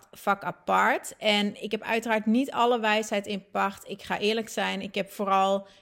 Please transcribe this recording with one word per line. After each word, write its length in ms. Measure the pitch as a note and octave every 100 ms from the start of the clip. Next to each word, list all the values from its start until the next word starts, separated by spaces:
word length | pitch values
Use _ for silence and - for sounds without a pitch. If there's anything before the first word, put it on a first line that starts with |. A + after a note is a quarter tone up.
| -
vak 320 | - - G3
apart. 720 | F3 - - F#3+ G#3 D4 - -
En 460 | G#3+ G#3 G#3 -
ik 80 | G#3+
heb 120 | G#3+
uiteraard 420 | A3+ A3+ A#3 A3 A3
niet 260 | A#3 C4+
alle 280 | - A#3+ B3
wijsheid 480 | A3 G#3+ A3 G3+ G3+
in 180 | G3 -
pacht. 380 | G3 G3 G3 -
Ik 120 | G3
ga 180 | - F3
eerlijk 300 | G#3 A3+ A3
zijn, 320 | - F#3+ F#3+
ik 140 | G3 G3+
heb 160 | F#3+
vooral 560 | - G3 G3 F#3+ G3 G3 -